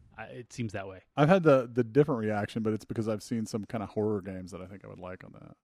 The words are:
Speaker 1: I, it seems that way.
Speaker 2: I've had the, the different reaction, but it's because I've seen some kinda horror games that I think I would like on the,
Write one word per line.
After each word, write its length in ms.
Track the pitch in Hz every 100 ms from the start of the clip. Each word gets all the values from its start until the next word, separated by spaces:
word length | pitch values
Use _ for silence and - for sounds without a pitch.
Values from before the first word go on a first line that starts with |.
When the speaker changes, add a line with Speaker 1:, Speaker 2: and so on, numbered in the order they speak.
| _ -
Speaker 1:
I, 100 | 110
it 280 | 131 120
seems 200 | - 113
that 140 | 101 98
way. 140 | 92 _ -
Speaker 2:
I've 100 | 147
had 140 | 196
the, 260 | 156 135 120
the 100 | 120
different 360 | 113 123 151 120
reaction, 400 | 107 104 104 117
but 100 | 110
it's 140 | 107 -
because 220 | 120 110
I've 160 | 107
seen 240 | - 117 110
some 180 | 110 98
kinda 220 | 113 98
horror 340 | - 107 104
games 300 | 92 92 90
that 100 | 90
I 60 | 92
think 180 | 101 104
I 20 |
would 120 | 101
like 240 | 90 92
on 80 | -
the, 220 | - - -